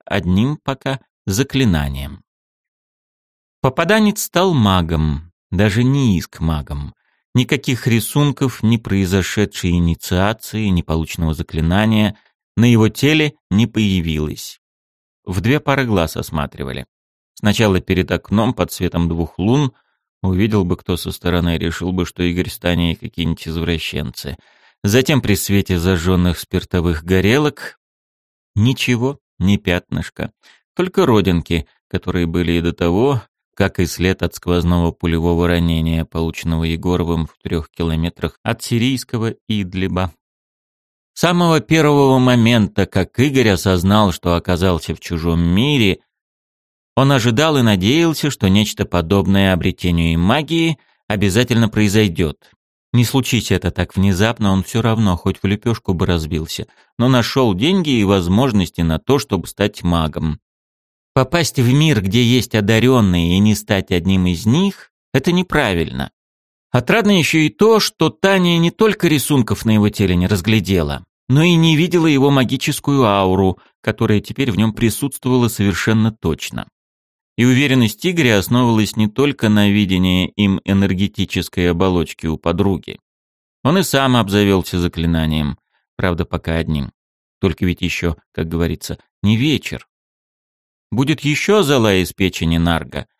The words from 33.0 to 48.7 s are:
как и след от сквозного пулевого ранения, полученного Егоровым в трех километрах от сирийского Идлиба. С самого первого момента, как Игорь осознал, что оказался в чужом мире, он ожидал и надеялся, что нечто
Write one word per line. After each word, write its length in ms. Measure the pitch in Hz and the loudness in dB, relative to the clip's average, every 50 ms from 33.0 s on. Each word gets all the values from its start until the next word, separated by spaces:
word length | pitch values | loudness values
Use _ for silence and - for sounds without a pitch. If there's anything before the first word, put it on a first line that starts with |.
| 123 143 139 113 - _ _ _ _ _ _ - | 2 2 0 -2 -4 _ _ _ _ _ _ -2
как 220 | 98 95 - - | -2 -2 0 -2
и 60 | 87 | -2
след 360 | 80 - - 85 92 95 - | -2 -2 -2 0 -2 0 -2
от 140 | 90 82 - | -4 -6 -6
сквозного 560 | - - 87 87 87 82 85 87 87 85 82 | -6 -4 -2 0 0 2 2 2 2 2 0
пулевого 560 | 80 - - 85 82 82 82 87 85 85 87 85 | -2 -2 -4 -2 -2 0 0 0 0 2 2 2
ранения, 560 | 87 85 85 85 82 80 80 82 82 82 78 | 2 2 0 0 0 0 0 -2 -2 -2 -4
полученного 580 | - - 82 82 82 78 - - 82 82 80 | -4 -6 -4 -4 -4 -6 -6 -4 -4 -2 -2
Егоровым 640 | 82 82 82 80 - 90 87 90 85 85 82 82 80 | -2 -2 -4 -4 -2 -2 0 0 0 -2 -2 -2 -2
в 80 | - - _ | -6 -8 _
трех 260 | _ - 85 82 76 - | _ -6 -6 -6 -6 -8
километрах 680 | _ - 85 82 80 80 82 85 - - 104 - - _ _ | _ -4 -4 -2 -2 -2 -2 -4 -4 -6 -8 -8 -8 _ _
от 180 | 110 117 - | -6 -6 -6
сирийского 720 | - - 120 113 117 135 131 123 - - - 110 110 113 107 - _ - | -6 -4 -2 0 0 -2 -2 -4 -6 -8 -8 -6 -6 -6 -8 -10 _ -6
Идлиба. 640 | 110 104 98 90 95 95 95 92 90 90 92 87 - _ _ _ _ _ _ _ _ _ _ _ _ _ _ _ _ _ _ _ _ | -4 -4 -4 -6 -4 -4 -4 -4 -2 -4 -4 -6 -8 _ _ _ _ _ _ _ _ _ _ _ _ _ _ _ _ _ _ _ _
С 80 | - | -4
самого 360 | - 170 180 175 175 165 160 151 | -2 0 2 2 2 2 2 0
первого 600 | - - 160 160 151 147 147 143 139 135 131 131 | 0 0 2 2 4 4 4 4 4 4 4 4
момента, 680 | 127 127 123 120 113 117 120 113 101 - - - 95 | 4 4 4 4 4 4 4 4 2 0 0 -2 -4
как 320 | - - 101 90 - - - | -2 0 -2 -2 -2 -2 0
Игорь 300 | 131 151 131 135 117 110 | 0 2 2 2 2 2
осознал, 640 | 95 82 - 98 92 90 85 98 101 107 104 95 | 0 0 2 0 0 2 2 2 4 4 4 2
что 240 | 82 - - 87 85 | 0 -2 -2 -2 -2
оказался 580 | 85 - - 87 80 92 92 87 80 - - 80 | 0 0 -2 -2 0 0 0 0 -2 -4 -8 -10
в 60 | - | -10
чужом 400 | - - 87 80 82 85 82 85 | -8 -8 -6 -4 -2 -2 0 0
мире, 580 | 85 85 90 98 127 147 147 127 110 95 - - _ _ _ _ _ _ _ _ _ _ _ _ _ _ _ _ _ _ _ | 0 2 2 0 0 0 0 2 2 0 0 -2 _ _ _ _ _ _ _ _ _ _ _ _ _ _ _ _ _ _ _
он 160 | 123 135 139 | 0 2 2
ожидал 480 | 143 123 104 120 113 123 156 160 151 131 | 2 2 2 2 2 2 0 2 2 2
и 40 | |
надеялся, 680 | 117 113 104 92 90 110 139 165 170 165 151 - - 143 | 2 2 2 2 2 2 2 2 2 0 0 -2 -4 -4
что 160 | - - - | -2 0 2
нечто 380 | 95 95 104 107 107 | 2 4 4 2 0